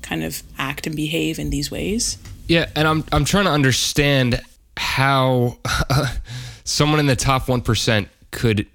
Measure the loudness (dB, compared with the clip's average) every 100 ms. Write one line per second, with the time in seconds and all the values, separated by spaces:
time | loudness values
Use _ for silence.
0 | -6 -6 -6 -8 -12 -8 -6 -6 -6 -4
1 | -4 -2 -2 -4 -4 -4 -4 -6 -4 -2
2 | -4 -6 -14 -16 0 0 2 0 2 0
3 | 0 0 2 2 4 4 4 2 0 2
4 | 4 4 2 0 -6 -20 _ -8 -4 2
5 | 2 4 4 2 0 -2 -4 -2 0 0
6 | 0 -4 -10 -12 -14 -12 -6 0 2 4
7 | 2 2 2 0 0 -2 0 0 2 2
8 | 0 _ -16 -2 0 0 -2